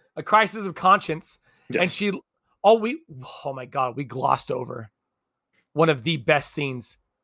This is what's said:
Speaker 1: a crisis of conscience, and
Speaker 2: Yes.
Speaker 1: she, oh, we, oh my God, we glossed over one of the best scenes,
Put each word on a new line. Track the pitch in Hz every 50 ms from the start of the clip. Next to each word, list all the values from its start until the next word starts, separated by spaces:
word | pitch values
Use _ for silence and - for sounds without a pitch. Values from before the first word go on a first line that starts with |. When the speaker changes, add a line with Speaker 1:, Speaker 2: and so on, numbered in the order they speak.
| _ _ _
Speaker 1:
a | 160 151
crisis | - 214 220 220 196 196 220 202
of | 185 -
conscience, | - 180 185 196 196 - - 156 160 - - - - _ _ _ _ _ -
and | -
Speaker 2:
Yes. | - 185 180 -
Speaker 1:
she, | - 208 202 180 - - _ _ _ _ _ _ _ -
oh, | 202 226
we, | 226 214 233 294 320 - - 143 127 127 - - - -
oh | 143 135
my | 131 127
God, | 120 - 139 131 123 117
we | 135 143
glossed | 113 - 131 135 135 135 - - -
over | 135 127 123 120 123 120 113 - _ _ _ _ _ _ _ _ _ _ _ _ _ _ _ _ _
one | 147 165 165
of | 147 123 110
the | 165 160
best | 147 110 160 151 143 - - -
scenes, | 156 143 135 127 123 117 - - _ _ _ _ _